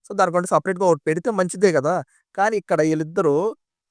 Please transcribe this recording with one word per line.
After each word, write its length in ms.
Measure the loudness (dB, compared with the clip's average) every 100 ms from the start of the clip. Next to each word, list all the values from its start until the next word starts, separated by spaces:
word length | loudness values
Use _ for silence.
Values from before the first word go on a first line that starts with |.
So, 100 | -8
దానికంటే 360 | -2 0 0 0
సపరేట్‌గా 360 | -2 0 0 2
ఒకటి 180 | 2
పెడితే 260 | 0 -2 -2
మంచిదే 380 | -2 -2 0 2
కదా. 220 | 2 0 -2 -6 _ _
కానీ 220 | -2 -2 -2
ఇక్కడ 220 | -2 0
వీళ్ళిద్దరూ 540 | 2 0 -2 0 2 2 0 -6 _ _ _